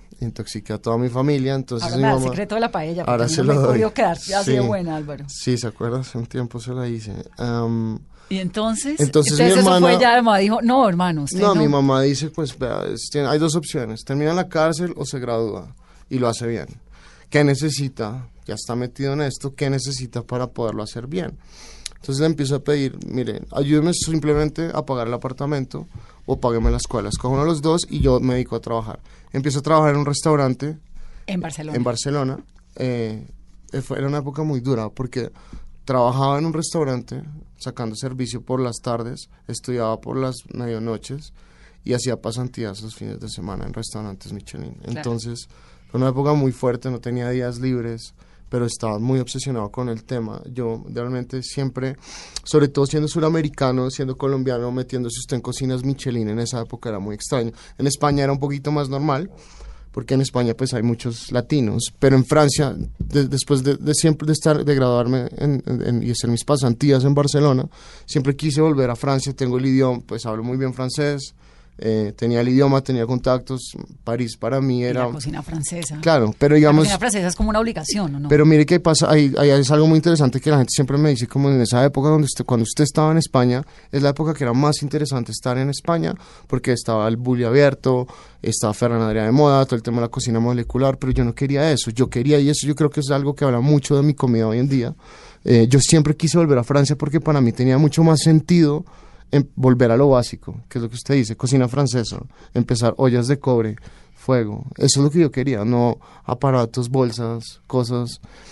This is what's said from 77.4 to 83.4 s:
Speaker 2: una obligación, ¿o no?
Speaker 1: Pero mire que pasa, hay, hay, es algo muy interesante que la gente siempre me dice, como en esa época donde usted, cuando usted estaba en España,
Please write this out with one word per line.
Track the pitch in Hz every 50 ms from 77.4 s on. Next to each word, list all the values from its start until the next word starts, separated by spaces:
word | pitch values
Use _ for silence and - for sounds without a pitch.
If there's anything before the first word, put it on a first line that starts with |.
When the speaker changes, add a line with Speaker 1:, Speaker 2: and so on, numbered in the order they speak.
| 214 220
Speaker 2:
una | 208 214
obligación, | 233 226 202 170 151 - - 208 185 147 139
¿o | 139
no? | 143 147
Speaker 1:
Pero | 147 147 151
mire | 156 156 151 151
que | - 180 170
pasa, | - 170 156 - 170 -
hay, | 156 151 147 135 - -
hay, | 143 147
es | 139 139 135 127
algo | 151 151 156
muy | 160 160
interesante | 160 151 170 165 147 143 127 - 127
que | - 151
la | 151
gente | 139 123 - -
siempre | - 139 131 139
me | 143 156 151
dice, | 135 113 123
como | - - 139 139 139
en | 139 127
esa | 117 101 123 123 135
época | 143 - 147 135 151
donde | 156 156 147
usted, | 131 - - -
cuando | - 127 113
usted | 113 - - - 151
estaba | 139 - 160 156 156
en | 160 165
España, | - - - 127